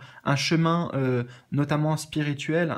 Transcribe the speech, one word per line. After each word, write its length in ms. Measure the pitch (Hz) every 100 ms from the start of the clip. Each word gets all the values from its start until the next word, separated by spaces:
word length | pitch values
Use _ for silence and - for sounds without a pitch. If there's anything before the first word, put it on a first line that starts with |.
| - -
un 120 | 131 139
chemin, 540 | - 165 165 170 175
euh, 320 | 139 131 123 120 - -
notamment 440 | 135 143 151 151 156
spirituel, 760 | - 156 147 143 - 160 170